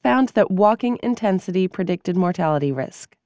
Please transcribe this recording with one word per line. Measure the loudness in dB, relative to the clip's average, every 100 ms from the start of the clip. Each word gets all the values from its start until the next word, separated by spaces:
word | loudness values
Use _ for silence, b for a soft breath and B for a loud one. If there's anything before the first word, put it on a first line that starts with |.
found | 2 2 2
that | 2 0
walking | 4 4 2 -2 -2
intensity | -4 -2 0 0 -2 -2 -2
predicted | -2 -4 -2 -2 0
mortality | 0 0 0 0 0
risk. | -4 -8 -10 -18 _